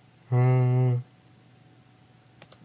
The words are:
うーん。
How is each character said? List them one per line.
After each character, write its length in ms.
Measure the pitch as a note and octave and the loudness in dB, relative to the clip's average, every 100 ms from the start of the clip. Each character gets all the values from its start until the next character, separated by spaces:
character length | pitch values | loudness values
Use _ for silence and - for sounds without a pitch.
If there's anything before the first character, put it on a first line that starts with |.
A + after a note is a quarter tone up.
| _ _ - | _ _ -6
う 40 | |
ー 40 | B2 | -2
ん。 640 | B2+ B2+ B2+ B2+ B2+ B2 - _ _ _ _ _ _ - _ _ _ _ _ _ - - | 0 2 0 0 0 -2 -6 _ _ _ _ _ _ -20 _ _ _ _ _ _ -20 -20